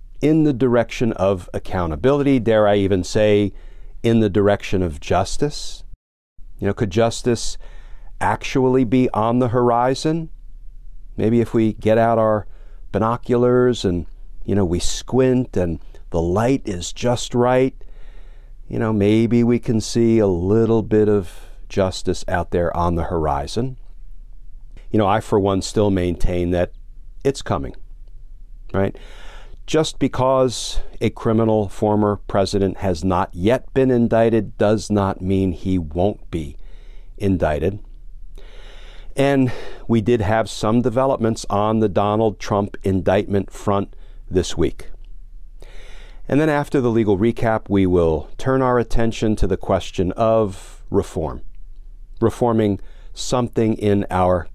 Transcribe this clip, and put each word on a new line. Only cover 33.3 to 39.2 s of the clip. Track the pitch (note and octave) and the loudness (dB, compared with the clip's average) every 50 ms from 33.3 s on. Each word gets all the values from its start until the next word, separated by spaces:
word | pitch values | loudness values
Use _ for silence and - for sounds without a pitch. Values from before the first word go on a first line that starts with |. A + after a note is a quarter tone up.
yet | - F2 F2+ A2 B2+ B2+ - - | -4 -2 0 2 2 0 -2 -2
been | - C3 C3+ C3 | 0 2 2 4
indicted | B2+ A#2+ A#2 A2 A2+ A2+ A2+ A#2 A2+ A2+ G2 - - - | 4 4 2 4 4 4 4 4 4 2 0 -2 -2 0
does | A2 G#2 A2 G#2 - - | 2 2 2 0 0 0
not | G#2 G#2 G2 F#2+ - - | 2 2 2 0 -2 -2
mean | F#2 F#2 G2 F#2+ F#2+ F#2+ | -2 0 2 2 2 0
he | E2+ - - F#2 F#2 F#2 | 0 -2 -2 -2 0 0
won't | E2 D2+ D2 F2 F#2 G#2 - - - - | -2 -2 -2 0 0 0 0 -4 -8 -8
be | - D#2+ D2 C#2+ - - - - - - - - - - - - - | -8 -6 -8 -8 -10 -12 -12 -12 -14 -14 -16 -16 -16 -16 -16 -14 -8
indicted. | - G#2 G2 F#2+ E2 E2 D#2 D2+ C#2+ D#2 F#2+ G2+ F#2+ - - - - - - - - - - - - - - - - - - - - - - - - - - - | -2 0 0 2 2 2 0 0 0 0 -2 -2 -4 -10 -16 -18 -16 -16 -16 -14 -14 -14 -12 -12 -14 -14 -16 -16 -16 -16 -16 -16 -16 -16 -16 -16 -14 -12 -8 0
And | - | 2